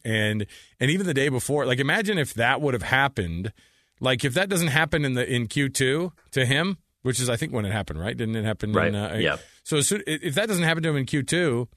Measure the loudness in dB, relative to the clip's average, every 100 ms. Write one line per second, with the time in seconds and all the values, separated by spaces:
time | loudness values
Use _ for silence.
0 | -2 0 2 0 -4 -10 -14 -2 2 2
1 | 2 2 0 0 0 0 0 0 0 0
2 | 0 0 -2 0 2 2 0 0 2 2
3 | 2 0 -4 -4 -6 -10 _ _ _ -4
4 | 0 0 0 0 0 0 2 2 2 2
5 | 0 0 0 -2 -2 0 0 0 0 0
6 | -4 -10 -6 0 2 2 0 -4 _ _
7 | -2 0 0 0 -2 -2 -2 -2 -4 -6
8 | -6 -4 -4 -2 -2 -2 0 2 2 0
9 | -2 -2 -2 -2 -8 -14 -2 0 2 0
10 | -2 -4 -2 -2 0 2 2 2 0 0
11 | 0 -2 0 0 2 0 -4